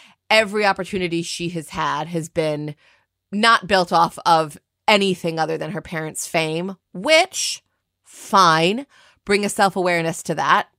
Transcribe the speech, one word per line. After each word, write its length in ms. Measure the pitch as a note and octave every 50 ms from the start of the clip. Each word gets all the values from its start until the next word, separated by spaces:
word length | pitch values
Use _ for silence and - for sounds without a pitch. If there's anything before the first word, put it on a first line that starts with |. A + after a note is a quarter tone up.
| - - _ _ _ -
every 340 | G#3 A3 A3+ G3 G3 G#3+ G#3+
opportunity 580 | G3 G3 G3 F#3 - - G3 F3+ F3 E3 E3+ E3+
she 260 | - - - F3 E3+
has 200 | F3 E3 D3+ -
had 380 | - E3+ D#3 D3 C#3 C#3+ D#3 D#3+
has 200 | F3 E3+ D#3 E3
been 460 | - F3 D#3+ D#3 D3+ D3+ D3+ D3+ D3 _ _ _ _ _ _ _ _ _ _ - -
not 340 | G3+ G#3+ A#3 A#3 - -
built 260 | E3+ G#3 F#3+ F3+ E3+ G3
off 260 | E3 E3 E3 - - -
of 320 | - E3+ D#3+ D#3+ D3+ D3 - _ _ _ _ _ -
anything 500 | A3 G#3 G3+ G3 F#3 - - E3+ E3 D#3+
other 200 | D#3 D#3 D#3+ D#3
than 140 | - D#3 -
her 80 | D#3+ D#3
parents' 440 | - - D#3+ D#3 D#3 - - -
fame, 500 | - - F3 D#3+ D#3 D#3 E3 F3 F#3+ G3 - _ _ -
which, 680 | F3+ F#3 C#4 D#4 D#4+ F4+ F4+ - - - - - - _ _ _ _ _ _ _ _ _
fine, 840 | _ - - - - - G3 F#3 E3+ D#3+ D#3+ E3 F3 G3+ A#3+ C#4+ - _ _ _ _ _ _ _
bring 200 | - G3+ G3+ G3+
a 40 | G3+
self-awareness 760 | - - G#3 G3 F3 G3 F3+ F3+ F3 E3+ E3 E3 D#3 - -
to 100 | - E3+
that, 320 | D3 C#3+ C#3+ C4 D4+ - _ _